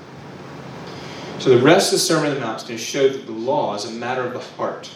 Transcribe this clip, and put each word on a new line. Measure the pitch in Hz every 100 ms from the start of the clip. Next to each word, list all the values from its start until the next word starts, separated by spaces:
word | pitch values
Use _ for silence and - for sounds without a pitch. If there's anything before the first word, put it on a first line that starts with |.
| - - - - - - - - - - - - - -
So | 131
the | 120
rest | 139 190 190
of | 180
the |
Sermon | - 160 147
on |
the | 131
Mount | 113 110
is |
gonna | - 113
show | - 143 135
that | - -
the |
law | 110 123 143 110
is | 104
a | 113
matter | 117 117 123
of | 123
the | -
heart. | - - 107 - -